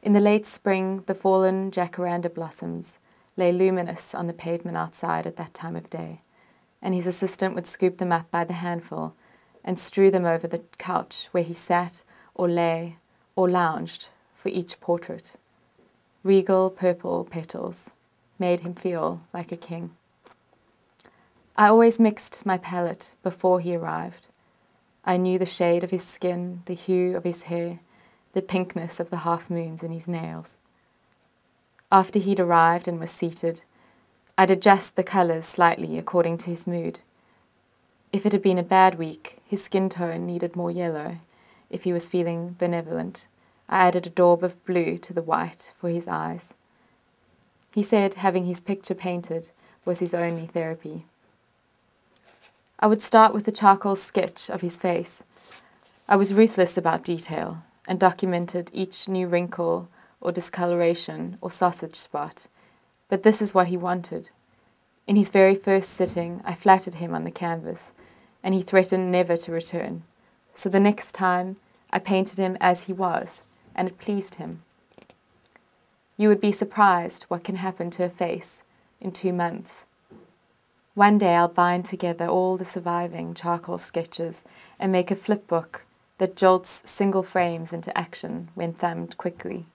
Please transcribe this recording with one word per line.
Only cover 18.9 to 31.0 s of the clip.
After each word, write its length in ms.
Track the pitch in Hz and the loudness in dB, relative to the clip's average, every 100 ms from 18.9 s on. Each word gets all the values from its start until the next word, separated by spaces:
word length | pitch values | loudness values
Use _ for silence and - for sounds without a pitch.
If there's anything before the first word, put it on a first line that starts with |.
| 170 160 170 - | -2 -4 -6 -12
like 200 | 175 170 | -12 -10
a 40 | 170 | -14
king. 340 | - 170 170 165 _ _ - _ _ _ _ _ _ _ - _ _ _ _ - | -12 -12 -12 _ _ _ -20 _ _ _ _ _ _ _ -20 _ _ _ _ 4
I 120 | 208 | 8
always 320 | 226 233 226 | 8 8 6
mixed 460 | 226 214 - - 208 | 2 2 -10 -8 -4
my 120 | 185 | -4
palette 580 | 180 180 175 - - _ | -4 -4 -4 -6 -14 _
before 380 | 185 175 185 180 | -10 -2 2 2
he 140 | 170 175 | 2 -4
arrived. 520 | 165 160 170 175 - _ _ _ _ _ _ _ - | -4 -8 -8 -14 -20 _ _ _ _ _ _ _ -2
I 120 | 180 | 0
knew 220 | 185 185 | 2 0
the 60 | 180 | -2
shade 380 | - 175 170 | 0 2 2
of 80 | 175 | 0
his 120 | 185 | -4
skin, 580 | - - 180 175 180 180 - | -4 -4 -4 -2 -6 -10 -12
the 80 | |
hue 440 | 175 - 185 180 180 | -12 -2 0 0 -2
of 60 | |
his 200 | 175 170 | -4 -8
hair, 360 | - 170 170 175 _ _ _ _ _ | -6 -6 -6 -10 _ _ _ _ _
the 80 | 196 | -6
pinkness 580 | 190 190 180 170 165 - | -4 -4 -4 -6 -8 -8
of 100 | 170 | -6
the 80 | 175 | -6
half 320 | 165 170 - | -2 -4 -4
moons 320 | 170 165 160 | -6 -6 -10
in 100 | 165 | -10
his 160 | 165 165 | -10 -6
nails. 500 | 170 165 160 160 - _ _ _ _ | -6 -6 -10 -14 -20 _ _ _ _